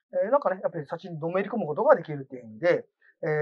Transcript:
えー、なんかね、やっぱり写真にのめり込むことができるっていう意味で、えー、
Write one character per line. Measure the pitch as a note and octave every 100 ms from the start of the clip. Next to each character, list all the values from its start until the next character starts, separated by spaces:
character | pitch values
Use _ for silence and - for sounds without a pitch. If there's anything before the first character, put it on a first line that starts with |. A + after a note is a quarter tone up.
| _ F3+
え | F#3+
ー、 |
な | C#4
ん |
か | G3
ね、 | F#3+
や | G3+
っ |
ぱ | E3
り | C#3+
写 | E3+
真 | F#3
に | E3
の | E3
め | F#3
り | G3+
込 | A#3
む | D#3
こ | D3
と |
が | B3 A3
で |
き | D#3
る | D3 C3+
っ |
て | B2+
い |
う | A#2
意 |
味 | G#2+
で、 | F3 C#3+ - _ _ _
え | E3
ー、 | D3+